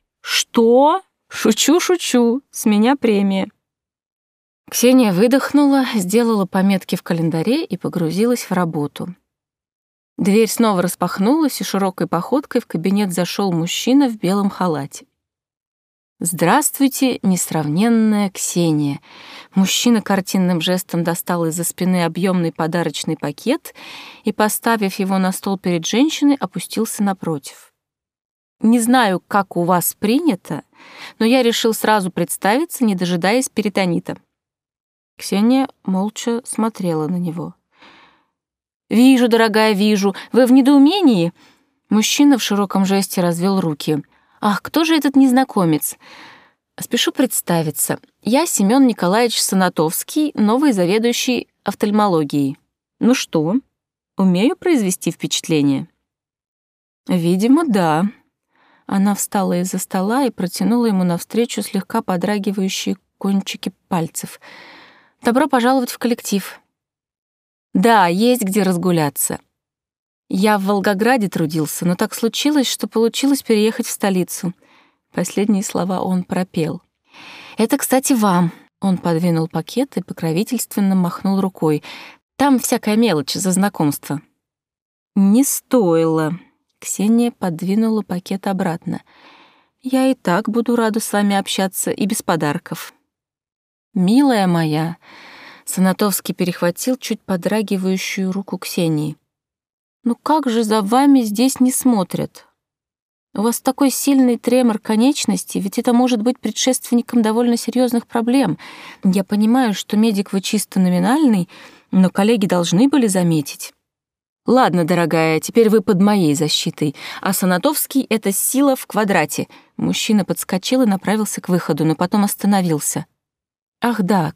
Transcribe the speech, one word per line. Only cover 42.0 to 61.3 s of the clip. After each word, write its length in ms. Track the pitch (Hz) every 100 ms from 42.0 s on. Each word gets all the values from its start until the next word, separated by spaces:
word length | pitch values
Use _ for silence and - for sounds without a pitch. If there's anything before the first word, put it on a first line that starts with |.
| 214 - 285 247
в 40 |
широком 440 | - 202 196 190 190
жесте 340 | 196 196 -
развёл 400 | 175 170 190 190
руки. 420 | 170 147 - 147 - _ _ -
"Ах, 220 | 208 185
кто 220 | - 302
же 120 | 320 320
этот 200 | 277 277
незнакомец?" 800 | 269 247 262 202 165 151 - - - - - - _ _ _ -
"Спешу 320 | - 240 339
представиться. 880 | - 254 - - 170 156 - - - _ _
Я 240 | 208 269 339
Семён 400 | - 190 269 262
Николаевич 540 | 214 175 214 240 -
Санатовский, 920 | - 190 180 - 160 - - 302 294
новый 380 | - 208 247 302
заведующий 760 | 196 175 220 233 240 - 247 - _
офтальмологией. 960 | - - 208 214 208 165 143 147 139 143 _ _ _ -
Ну 140 | 220
что, 420 | 262 - 165 156 254 _ _ _ _ _ -
умею 400 | 185 175 254 359
произвести 540 | 370 285 190 - -
впечатление?" 800 | - 160 - - 156 143 135 160 _ _ _ _ _ _ _ _ _ _ _ -
"Видимо, 560 | 180 170 185 233 294 330
да". 380 | 202 165 151 202 - _ _ _ _ _ _ -
Она 280 | 196 202
встала 460 | 196 - 208 185 175
из-за 160 | 180 185
стола 480 | - 190 190 254 254
и 40 |
протянула 560 | - 180 - 190 240 233
ему 160 | 190
навстречу 600 | 180 170 -